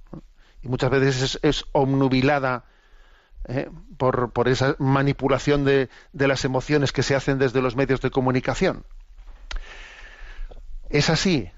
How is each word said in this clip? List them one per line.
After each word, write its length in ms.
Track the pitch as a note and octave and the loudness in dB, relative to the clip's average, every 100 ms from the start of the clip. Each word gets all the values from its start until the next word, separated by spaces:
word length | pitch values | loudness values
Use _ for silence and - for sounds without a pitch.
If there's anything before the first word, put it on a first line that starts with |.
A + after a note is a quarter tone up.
| - - - _ - - | -18 -18 -18 _ -20 -16
y 40 | A#2+ | -6
muchas 220 | B2+ C3 | -2 2
veces 320 | C3+ C3+ B2+ | 4 2 2
es, 180 | C3 - | -2 0
es 220 | D#3 C#3 - | 0 0 -2
omnubilada, 960 | D3+ C3+ C3+ C3+ C3 C3+ C#3+ C3 B2 - _ _ - - - _ - - | 0 2 2 4 4 4 2 0 -4 -8 _ _ -20 -20 -20 _ -14 -6
¿eh?, 220 | B2 - D#3+ - F3 | -6 -6 -10 -16 -2
por, 340 | B2+ B2+ A#2+ | 0 2 0
por 160 | - A#2+ | 0 2
esa 280 | B2+ C3 - | 2 2 0
manipulación 840 | C3+ C3+ C#3 C3+ C3 C3 - C#3+ | 2 2 2 0 0 0 2 2
de, 260 | C#3 C#3 B2+ - - | 4 2 2 -6 -16
de 160 | - C#3 | 0 2
las 160 | C3+ | 2
emociones 480 | C#3 C3 - D3+ C#3 | 0 -2 0 2 2
que 120 | - | 0
se 100 | B2 | 0
hacen 240 | C#3 C#3+ C3+ | 0 2 2
desde 240 | C3+ B2 | 2 2
los 140 | B2+ A#2 | 0 0
medios 260 | C3+ B2+ | 0 2
de 80 | B2+ | 0
comunicación. 760 | C3+ B2+ B2+ B2+ C3 F#3 - - - - - - - - - - - - - - - - - - - - - - | 0 2 0 0 0 0 0 -10 -18 -20 -20 -18 -18 -8 -8 -8 -16 -18 -18 -20 -16 -16 -10 -12 -12 -14 -12 -2
Es 220 | D3 D3 | 0 2
así, 400 | D#3+ G3 D#3 F2+ | 2 2 0 -2